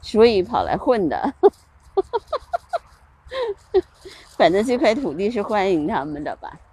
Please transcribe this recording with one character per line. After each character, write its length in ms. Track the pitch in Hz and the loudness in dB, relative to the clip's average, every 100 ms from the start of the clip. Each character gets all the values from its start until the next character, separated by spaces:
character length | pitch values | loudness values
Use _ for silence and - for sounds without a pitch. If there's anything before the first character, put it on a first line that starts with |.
所 240 | - 214 233 | -2 4 6
以 180 | 214 | 6
跑 200 | 185 240 | 0 -2
来 140 | 87 165 | -2 -2
混 320 | - 247 170 | 0 0 0
的。 240 | 98 - - | -2 -4 2
<laughs> 40 | 403 - _ _ - - - 466 - 587 - 698 _ 679 - _ _ _ - 523 466 403 _ 392 - _ 381 - - - | 2 2 _ _ -8 -6 -4 -6 -6 -10 -8 -10 _ -10 -10 _ _ _ -14 -8 -8 -8 _ -2 -2 _ -20 -20 -20 0
反 140 | 175 | 2
正 120 | 185 | 2
这 140 | 226 247 | 0 2
块 160 | 269 220 | 2 0
土 180 | 175 | -2
地 160 | 147 202 | -4 -4
是 120 | 240 | -2
欢 300 | 202 214 190 | -2 -2 0
迎 160 | 175 151 | 0 -2
他 180 | 165 139 | -4 -6
们 180 | 147 | -8
的 120 | 147 101 | -8 -10
吧。 220 | - - _ | -14 -18 _